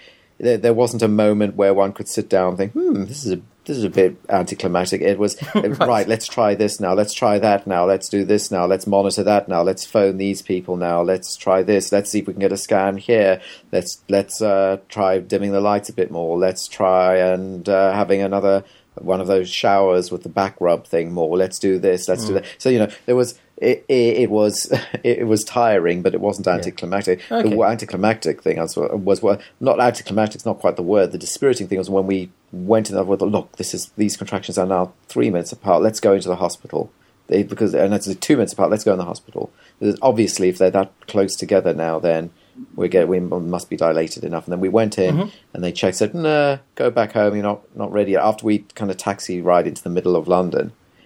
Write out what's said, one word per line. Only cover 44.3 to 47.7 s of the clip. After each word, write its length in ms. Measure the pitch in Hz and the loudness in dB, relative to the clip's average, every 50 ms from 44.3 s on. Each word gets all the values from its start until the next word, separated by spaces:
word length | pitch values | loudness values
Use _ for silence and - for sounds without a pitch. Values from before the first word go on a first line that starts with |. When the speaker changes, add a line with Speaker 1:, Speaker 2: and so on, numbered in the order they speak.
| 85 80 - | -6 -6 -6
Speaker 1:
And 60 | 90 90 | -6 -4
then 60 | 90 | -4
we 100 | 95 95 | -2 0
went 280 | 95 113 113 107 - 107 | 2 2 2 0 0 0
in, 160 | 92 90 76 160 | 0 2 2 0
Speaker 2:
Mm-hmm. 120 | 202 214 - - _ _ - | -2 -4 -8 -14 _ _ -10
Speaker 1:
and 80 | - 90 | -6 -6
they 80 | 87 | -6
checked, 260 | 87 - - 95 90 - | -4 -2 -2 -2 0 0
said, 160 | 110 104 - | -2 -2 -2
"No, 460 | 170 160 156 151 147 143 143 139 135 - _ _ | -2 -2 0 2 2 2 0 0 -2 -6 _ _
go 160 | - 131 123 | -4 -2 0
back 220 | 120 123 110 107 - | 0 0 0 0 2
home. 200 | 113 104 104 104 | 2 2 2 2
You're 100 | 104 101 | 0 -2
not, 180 | 104 - - - _ | -2 -4 -6 -8 _